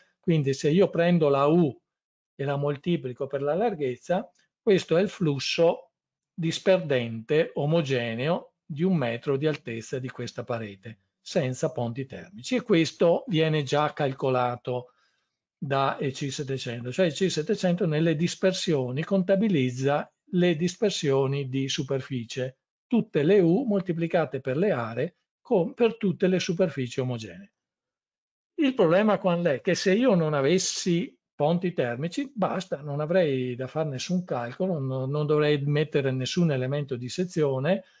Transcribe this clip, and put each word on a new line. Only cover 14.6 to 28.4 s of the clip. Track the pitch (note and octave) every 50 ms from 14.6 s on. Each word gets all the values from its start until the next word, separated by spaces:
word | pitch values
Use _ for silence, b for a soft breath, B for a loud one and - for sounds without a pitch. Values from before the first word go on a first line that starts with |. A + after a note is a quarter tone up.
| - - B2 B2 A#2+ b b b b b b b b b b _ _ _ _ _
da | - C3+ C#3 C3+ C3+ C#3 - -
E | F#3+ C#3
C | B2+ - D3+ C#3
settecento, | C3 - D3 C3 C3+ B2+ - B2+ A#2 A#2 A#2 B2
cioè | B2+ - F#3+ E3+
E |
C | C#3+ - F#3+ F3+
settecento | - - - - G#3+ G3+ - F3+ F3 F3 G#3 E3
nelle | D3+ D3+ E3 E3 D#3+
dispersioni | D3+ E3+ F3 - - - F#3+ F3+ F#3 - - D#3+ C#3 C3 B2 B2 C#3 D#3+
contabilizza | - G3+ G3 F#3 F#3 G3 F#3+ A3 A3 F#3 C#3+ B2+ B2+ B2 B2+ C3+ C#3 C#3+ D3 - - _ _ _ _
le | - F3+ F3 F3+ E3+
dispersioni | D3 F3 F3+ F3+ - A3+ G#3 E3+ - - D3 C3+ C3+ C#3 C3 C#3 C#3+ C#3 C3
di | B2+ C3+ C3+ C3+
superficie, | - - C#3 C3 C#3 C3+ B2+ - C3+ B2 A2+ A2 - C3 B2+ C3 - _ _ _ _ _ _
tutte | _ - A3+ - - - D#3+ C#3+
le | D#3 G3+ G#3+
U | F3+ E3 E3+ A3 C#4
moltiplicate | A#3+ G3+ G3 F#3 - E3 E3 E3+ E3 - F3 D#3 D3 - C3+
per | - C#3 B2+ D3
le | F#3 G#3+
aree | E3+ B2+ A#2 A2+ A#2 A#2+ C3+ F3+ - _ _ _ _ _
con, | _ - B3 F#3+ E3 C4 -
per | - A#3+ A3+ A3+ -
tutte | - G3 D#3+ - G3 F3+
le | F#3 F3+
superfici | - - F3+ E3+ F#3+ E3+ C3+ C#3+ B2+ A#2+ - -
omogenee. | B2+ B2+ B2 A#2 A2 G2 E2+ F2+ G2 - _ _ _ _ _ _ _ _ _ _ _ _ _ _ _ _ _ _